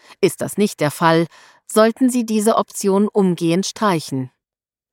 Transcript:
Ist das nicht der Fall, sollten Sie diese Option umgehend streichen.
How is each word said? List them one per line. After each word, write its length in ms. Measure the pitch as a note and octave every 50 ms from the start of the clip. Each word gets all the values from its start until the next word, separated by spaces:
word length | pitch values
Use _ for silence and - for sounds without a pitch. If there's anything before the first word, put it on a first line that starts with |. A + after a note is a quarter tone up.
| _ - - _
Ist 220 | - E3+ - -
das 160 | C#3 C#3+ -
nicht 220 | - G#3 G#3 - -
der 120 | D#3 D3
Fall, 360 | - - F3+ E3 E3 E3 E3+ - _ - - - _ _ _ -
sollten 380 | - G#3+ G#3+ A3+ A3+ - C4 B3+
Sie 160 | A#3+ B3 A#3
diese 300 | A3 G#3+ A3 G#3 A3+ -
Option 500 | - G3+ - - - - G3 F#3+ G3 G#3
umgehend 580 | G#3 - G#3+ F#3+ F#3 F3 - E3+ E3 E3 F3+ G3
streichen. 640 | - - - - G#3 F3+ D#3+ - - C#3 C3 C3 B2+ _ _ _ _ _ _ _ _ _ _ _ _